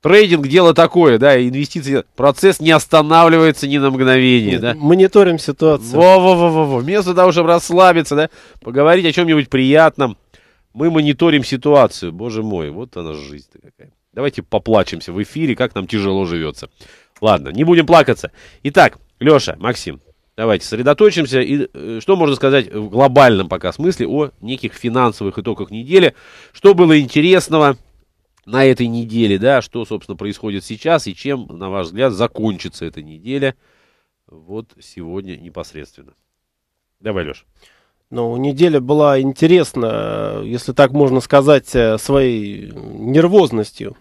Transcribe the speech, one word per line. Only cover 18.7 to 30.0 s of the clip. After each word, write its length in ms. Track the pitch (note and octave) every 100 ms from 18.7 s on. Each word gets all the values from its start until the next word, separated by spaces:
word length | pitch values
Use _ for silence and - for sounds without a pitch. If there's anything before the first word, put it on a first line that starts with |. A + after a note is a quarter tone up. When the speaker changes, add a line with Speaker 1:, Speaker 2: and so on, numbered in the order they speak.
| F#3 C#3+ - _ _
Speaker 1:
Леша, 380 | C3+ D3 - -
Максим, 420 | G2+ A#2 - C2+ _ _ _ -
давайте 300 | A2+ G2 -
сосредоточимся. 760 | A2 B2 D3 G#3+ F3 C#3 B2+
И, 280 | B2+ C#3+ -
э, 260 | - D#2+ A2+
что 140 | -
можно 220 | F#3+ D#3 C3
сказать 360 | C3+ C#3 G#2+
в 180 | G#2+ G#2+
глобальном 580 | G#2+ C#3 C3 C3 G2+ F2+
пока 240 | F#2 F2+
смысле 340 | - E3 F3+ A#2+
о 240 | C#3 D3 _
неких 320 | G#2+ C3 A2+
финансовых 600 | - A#2+ A#2+ B2 G2+ G2+ -
итогах 320 | G#2 G2+ G2
недели? 420 | G#2+ B2+ F#3 E3 _ _ - _
Что 220 | - G3
было 240 | F#3 E3+ D#3
интересного – 760 | C3 D3+ E3 F#3 - D#3 C#3+ C3 _ _ _ _ _ _ -
на 180 | B2
этой 220 | C3+ B2 A#2+
неделе, 520 | A#2 A#2 A2+ A2 G2
да? 200 | A#2 C3+
Что, 240 | - A#2
собственно, 320 | A2 G#2+